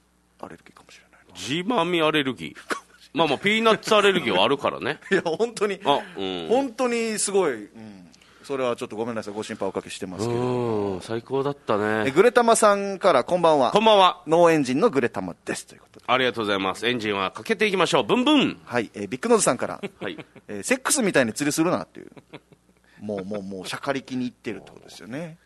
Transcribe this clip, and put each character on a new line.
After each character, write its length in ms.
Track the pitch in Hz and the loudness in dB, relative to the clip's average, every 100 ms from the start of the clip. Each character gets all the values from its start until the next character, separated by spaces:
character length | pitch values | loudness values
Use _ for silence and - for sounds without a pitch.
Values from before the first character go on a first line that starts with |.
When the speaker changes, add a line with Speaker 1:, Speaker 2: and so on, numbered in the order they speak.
| _ _ _ - | _ _ _ -18
Speaker 1:
ア 80 | - | -16
レ 80 | 92 | -16
ル 80 | - | -20
ギ 60 | |
ー 20 | |
か 100 | - | -20
も 80 | - | -20
し 80 | - | -20
れ 40 | _ | _
な 60 | _ | _
い 100 | _ | _
な。 80 | - | -12
Speaker 2:
ジ 180 | 95 156 | -6 -4
ー 60 | 180 | -2
マ 160 | 240 | 0
ミ 180 | 170 175 | 0 2
ア 100 | 156 | 2
レ 120 | 156 | 2
ル 100 | 135 | -2
ギ 220 | 104 78 - | -4 -10 -14
ー。 200 | - - | -10 -10
<laughs> 280 | - _ - | -10 _ -8
ま 120 | 139 160 | 0 0
あ 20 | |
ま 80 | 147 | 2
あ、 20 | |
ピ 120 | 196 | 0
ー 120 | 220 | 2
ナ 120 | 226 | 2
ッ 40 | 202 | 2
ツ 140 | - | 2
ア 80 | 214 | 4
レ 120 | 202 | 4
ル 80 | 180 | 2
ギ 100 | 127 | 2
ー 20 | 92 | 2
は 80 | 107 | 2
あ 20 | |
る 100 | 139 | 2
か 120 | 98 | -2
ら 100 | 69 | -4
ね。 200 | 98 160 - | -6 -6 -2
Speaker 1:
<laughs> 40 | |
い 40 | 185 | 0
や、 60 | |
本 320 | 175 156 233 | 0 -2 -2
当 140 | 220 208 | -2 -4
に、 140 | 185 | -2
Speaker 2:
あ、 160 | 143 135 101 - | 0 0 0 -8
う 60 | |
ん。 240 | 95 90 80 | -6 -4 0
Speaker 1:
本 260 | 254 277 | 0 0
当 140 | 220 247 | -2 -2
に 320 | 233 226 214 | -2 -4 -4
す 120 | - | 0
ご 180 | 196 170 | 2 2
い、 160 | 117 104 | -2 -10
う 20 | 110 | -16
ん。 300 | 110 98 85 _ _ - | -18 -18 -20 _ _ -18
そ 120 | - 135 | -8 -2
れ 80 | |
は 140 | 127 117 | -2 -2
ち 60 | |
ょ 20 | 123 | -6
っ 20 | |
と 80 | 107 | -6
ご 100 | 117 | -6
め 60 | |
ん 40 | 113 | -6
な 80 | |
さ 80 | 101 | -8
い、 20 | |
ご 100 | 104 | -8
心 140 | 107 104 | -8 -6
配 100 | 98 | -6
お 60 | |
か 80 | 95 | -6
け 80 | 92 | -8
し 100 | - | -10
て 60 | 95 | -10
ま 120 | 90 | -6
す 80 | 110 | -4
け 80 | |
ど。 60 | 120 | -2
Speaker 2:
う 580 | 123 123 120 107 101 92 | -2 -2 -2 -2 -2 -4
ん、 20 | |
最 200 | - 113 | -6 -8
高 220 | 117 135 | -4 -4
だ 80 | 135 | -2
っ 40 | 143 | -4
た 220 | - 107 | -2 0
ね。 300 | 107 110 113 | 2 0 0
Speaker 1:
え、 40 | |
グ 120 | 135 | 4
レ 80 | 233 | 6
タ 120 | 240 | 6
マ 120 | 233 226 | 4 4
さ 180 | 214 202 | 4 2
ん 220 | 196 190 | -2 0
か 140 | 196 | 2
ら、 140 | 139 - | 4 2
「こ 100 | 175 | 2
ん 60 | |
ば 100 | 170 | 4
ん 80 | 151 | 4
は。 120 | 117 | 4
Speaker 2:
こ 100 | 208 | 4
ん 20 | |
ば 120 | 226 208 | 6 6
ん 20 | |
は。 260 | 185 - - | 6 2 0
Speaker 1:
ノ 240 | 160 170 | 4 6
ー 40 | |
エ 40 | 160 | 6
ン 60 | |
ジ 100 | 127 | 2
ン 60 | 127 | 2
の 100 | 220 | 2
グ 120 | 139 | 2
レ 80 | 117 | -2
タ 100 | - | -2
マ 160 | 92 - | -8 -10
で 100 | - | -10
す」 140 | - - | -10 -10
と 80 | - | -20
い 40 | |
う 20 | |
こ 60 | _ | _
と 80 | - | -14
で。 60 | - | -2
Speaker 2:
あ 100 | 127 | 0
り 60 | |
が 80 | 127 | 0
と 100 | 117 | 0
う 40 | 104 | -2
ご 40 | |
ざ 60 | 98 | 0
い 40 | |
ま 140 | 95 | 0
す。 140 | 92 117 | -2 -2
エ 60 | |
ン 60 | 123 | -2
ジ 100 | 107 | -2
ン 80 | 101 | -2
は 140 | 95 | -2
か 120 | - | -4
け 140 | 107 220 | -4 0
て 80 | 214 | 0
い 60 | |
き 60 | 190 | 2
ま 80 | 160 | 2
し 80 | 151 | 2
ょ 60 | |
う。 20 | 107 | 2
ブ 100 | 240 | 2
ン 80 | |
ブ 100 | 254 302 | 4 4
ン。 240 | 151 - | 2 -2
Speaker 1:
は 160 | - 120 | -6 -4
い、 100 | 101 | -4
え、 120 | - 101 | -6 -8
ビ 100 | 131 | -4
ッ 40 | |
グ 60 | 226 | 2
ノ 80 | 226 | 2
ー 20 | |
ズ 40 | |
さ 80 | - | 2
ん 40 | - | 0
か 100 | 101 | -4
ら。 140 | 90 196 - | -6 -12 -10
Speaker 2:
は 100 | - | -12
い。 80 | 90 - - - | -10 -16 -20 -14
Speaker 1:
え 120 | 104 | -8
ー、 20 | |
「セ 120 | - 262 | -2 -2
ッ 40 | |
ク 140 | - | 0
ス 80 | 294 | 0
み 100 | 208 | 2
た 100 | 151 | 2
い 20 | 120 | 0
に 80 | |
釣 120 | - 147 | 0 -2
り 60 | |
す 100 | 143 | 0
る 100 | 165 | 0
な」 120 | 131 | 0
っ 40 | 80 | -6
て 120 | - | -16
い 40 | |
う。 80 | - - _ - _ _ _ _ _ - | -20 -20 _ -20 _ _ _ _ _ -14
も 160 | 104 101 | -8 -8
う、 80 | 95 | -6
も 140 | 104 | -8
う、 20 | |
も 180 | 95 98 | -8 -10
う、 40 | 85 | -10
し 60 | |
ゃ 60 | - | -8
か 120 | - | -6
り 100 | 135 | -6
き 140 | - 127 | -6 -6
に 60 | |
言 80 | 123 | -8
っ 20 | |
て 220 | - - | -8 -12
る 60 | 95 | -12
っ 20 | |
て 100 | - | -14
こ 80 | - | -20
と 60 | - | -20
で 40 | - | -20
す 60 | |
よ 60 | 95 | -14
ね。 280 | 131 170 160 | -12 -12 -16